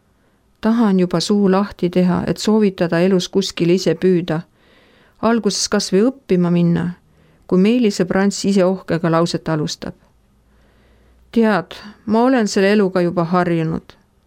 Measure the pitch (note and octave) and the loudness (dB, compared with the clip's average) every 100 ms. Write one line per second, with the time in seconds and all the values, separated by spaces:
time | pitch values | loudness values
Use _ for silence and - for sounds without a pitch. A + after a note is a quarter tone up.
0 | _ _ _ _ _ _ A3 A3+ A3 F#3+ | _ _ _ _ _ _ -2 2 2 2
1 | F3+ E3+ - G#3 G3 F#3 G3+ - F3 F#3 | 0 -2 0 2 2 2 -2 -4 -2 0
2 | F3+ F3 - E3+ - A3 G#3 F#3+ E3+ E3 | 2 0 -2 -4 0 2 2 0 -2 2
3 | F#3 F#3 F#3 G3 G3 - E3+ F3+ F#3 E3 | 2 2 0 -2 -4 -2 0 2 0 0
4 | F#3 F3 E3+ D#3+ - _ _ _ _ _ | 0 0 0 -6 -8 _ _ _ _ _
5 | _ _ A3 A#3 G#3 - - G#3 - F#3+ | _ _ -2 0 -2 -4 -4 -4 -2 0
6 | A#3+ C4 - F3+ F3 F3 E3+ E3+ F3 F3 | 0 -2 -2 0 2 2 2 0 -4 -8
7 | _ _ _ _ - F#3 G3+ B3 A3 G#3 | _ _ _ _ -2 0 2 2 0 0
8 | F3+ F#3 G3+ G3 G3 G3 F3+ F#3+ - E3 | -2 0 0 -2 0 2 2 0 -4 -4
9 | E3 E3 E3+ D#3+ - D#3 D#3 - F#3 - | 0 0 0 -4 -4 -4 -6 -8 -14 -16
10 | _ _ _ _ _ _ _ _ _ _ | _ _ _ _ _ _ _ _ _ _
11 | _ _ _ A3+ A3 F#3+ E3+ - G#3 - | _ _ _ 0 2 0 -4 -14 -20 -14
12 | - A3 B3 C4 G#3 G#3 G3 G#3+ F#3+ F#3 | -2 0 2 2 0 2 2 2 2 0
13 | F3 F3+ E3 F3+ F3 E3+ D#3+ D#3+ - - | 0 -2 0 0 0 -2 -2 -6 -10 -20
14 | _ _ | _ _